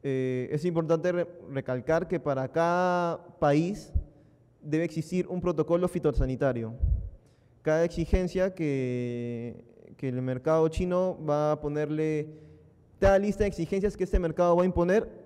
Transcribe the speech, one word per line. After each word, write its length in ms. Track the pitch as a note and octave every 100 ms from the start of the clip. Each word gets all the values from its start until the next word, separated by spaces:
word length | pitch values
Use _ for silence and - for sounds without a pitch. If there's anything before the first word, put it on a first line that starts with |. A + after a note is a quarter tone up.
Eh, 440 | C#3 C3 C3 B2+ B2
es 120 | D3
importante 480 | F3 E3 D#3+ E3 F3+
re-, 160 | F3 - - F2
recalcar 560 | C3+ C3 B2+ A#2 D#3+ F3+
que 120 | F3
para 280 | D3 C3+ C3
cada 760 | E3 E3+ F3 F3+ F3+ E3+ E3 - -
país 520 | D3 D3 E3+ G#3 - - - - - _ _ _
debe 240 | D3+ D#3 E3
existir 420 | D#3+ D#3 F3+ F3
un 140 | F3+
protocolo 460 | F3+ F3 - F3 F3+
fitosanitario. 880 | F3+ D3 C3 C3 B2+ C#3 A#2+ A2 A#2+ - - - - _ _ _ _
Cada 220 | - D#3
exigencia 720 | E3+ E3+ E3 F#3+ F3+ F#3 F#3+
que, 1120 | F#3 D#3 C3+ B2+ B2 B2 A#2+ A#2+ A#2 A#2+ - - - - -
que 100 | C3+
el 140 | B2
mercado 460 | B2+ B2+ C#3+ D#3+ D#3+
chino 480 | D#3+ F3+ F3+ F#3 - D3+
va 260 | D3 D3+
a 60 | D3+
ponerle, 680 | D3 D3 D3 D#3 D#3 D3+ D#3 - - - - _ _ _
cada 180 | G3 G3
lista 240 | G3+ G3+
de 60 | G3+
exigencias 480 | - E3 G3 G3+ -
que 60 |
este 160 | F#3 F#3
mercado 360 | E3+ D#3 F3 F3
va 80 |
a 20 | F#3
imponer 420 | F3 F3 G#3 A3+ -